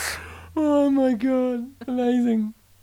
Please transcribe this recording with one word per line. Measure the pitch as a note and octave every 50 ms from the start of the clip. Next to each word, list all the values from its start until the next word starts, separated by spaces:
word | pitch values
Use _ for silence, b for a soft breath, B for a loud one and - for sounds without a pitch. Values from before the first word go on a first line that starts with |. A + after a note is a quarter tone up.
| B B B B B B B B B B - D#4
Oh | D#4 D4+ D4 C#4+ C#4+ C#4+
my | C#4 C#4 C4 C4 B3+
God! | G#3 A3 C4 C4 B3+ B3+ B3+ B3 A#3+ A#3 C4 C#4 - A#3 C4
Amazing. | B3+ B3 B3 A#3+ B3 B3 A#3+ A#3+ A3+ A3 G#3+ G#3+ A3 _ _ _ _ _